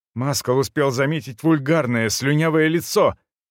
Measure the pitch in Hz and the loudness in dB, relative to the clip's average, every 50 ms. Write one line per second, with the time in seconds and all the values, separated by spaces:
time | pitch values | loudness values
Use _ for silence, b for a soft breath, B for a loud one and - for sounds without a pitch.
0 | _ _ _ 113 131 143 139 - - 127 127 135 131 - - 151 143 139 120 131 | _ _ _ -6 -4 -4 -4 -4 -2 0 0 0 0 -2 -2 0 0 0 0 0
1 | 135 143 165 151 - 135 117 - - 160 160 151 131 143 165 160 135 120 120 117 | -2 -2 -2 -4 -6 -10 -12 -2 0 2 2 2 2 0 0 0 0 0 0 0
2 | 113 107 - - 123 143 147 151 165 165 156 160 156 160 160 170 - - - 214 | 0 0 -2 -2 0 0 0 2 2 2 2 2 2 2 2 0 -2 -2 0 2
3 | 175 113 - - _ _ _ _ _ _ | 2 2 0 -4 _ _ _ _ _ _